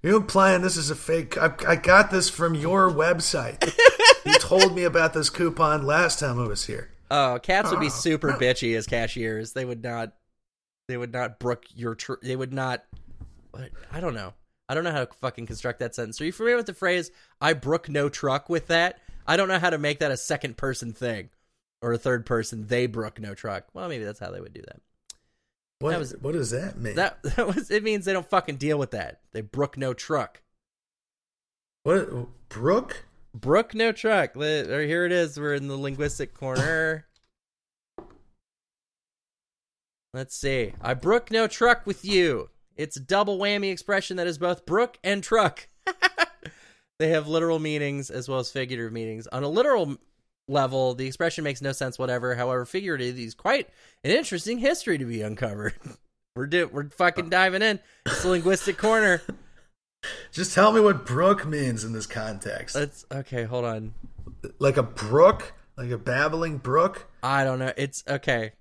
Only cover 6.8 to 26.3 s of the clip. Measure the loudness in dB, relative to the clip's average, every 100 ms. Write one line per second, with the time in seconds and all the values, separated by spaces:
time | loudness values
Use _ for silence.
6.8 | -10 -18 -2 2 2 0 0 2 2 0
7.8 | 0 0 0 2 0 2 2 2 0 -2
8.8 | -2 -2 -2 -4 -4 -4 -6 -6 -6 -6
9.8 | -8 -8 -8 _ _ _ _ _ _ _
10.8 | -10 -8 -6 -4 -6 -4 -4 -4 -8 -10
11.8 | -8 -8 -8 -8 -6 -6 -4 -4 -4 -4
12.8 | _ -20 -18 -18 -18 -20 -20 -18 -14 -14
13.8 | -12 -6 -6 -6 -10 -16 _ _ -6 -4
14.8 | -2 -2 -4 -6 -8 -8 -12 -8 -8 -6
15.8 | -6 -6 -10 -6 -8 -2 0 0 -2 -4
16.8 | 0 0 -2 _ _ _ 0 0 0 -2
17.8 | 0 -2 -2 -2 -2 -2 0 -2 2 2
18.8 | 2 -2 -18 -14 0 2 2 2 2 0
19.8 | -2 0 -2 -2 -4 -4 -4 -6 -4 -4
20.8 | -8 -6 -6 -6 -10 _ _ _ _ _
21.8 | -2 -2 0 0 0 -2 -2 -8 -2 0
22.8 | 0 -2 -8 -10 -14 -10 -8 -8 -10 -12
23.8 | -10 -8 -10 -10 -12 -12 -14 -18 -20 -20
24.8 | _ _ _ -20 _ _ _ _ _ _
25.8 | -2 -2 -4 -8 -4